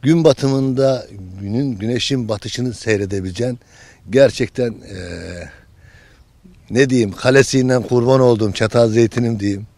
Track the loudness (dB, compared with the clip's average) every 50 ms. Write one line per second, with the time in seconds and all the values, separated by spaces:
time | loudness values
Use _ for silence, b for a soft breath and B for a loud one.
0 | 2 2 2 4 6 4 4 4 0 -2 0 0 0 -2 0 0 0 0 0 -2
1 | -6 -12 -18 -18 -18 -16 -14 -12 -8 -6 -4 -2 -2 -2 -4 -4 -4 -4 -4 -4
2 | -2 -2 -4 -4 -2 -4 -6 -6 -6 -10 -8 -6 -6 -6 -6 -6 -2 -2 0 0
3 | -2 -4 -6 -6 -6 -6 -6 -4 -4 -4 -4 -8 b b b b b b b b
4 | b -2 4 4 4 4 4 -2 -6 -6 _ -6 -6 -6 -6 -12 -16 -16 -16 -14
5 | -12 -12 -12 -12 -12 -12 -14 -14 -14 -16 B B B B b b b b b b
6 | b b b b b b _ _ _ -20 -20 -20 _ _ 2 2 2 4 4 2
7 | 0 0 -2 -2 0 4 4 4 4 4 2 0 2 2 2 0 0 0 0 2
8 | 2 4 4 4 6 4 4 2 0 -2 -2 -2 -2 0 2 2 2 4 4 2
9 | 2 2 0 -2 -4 -4 -4 -4 -4 -4 -6 -6 -10 -16 _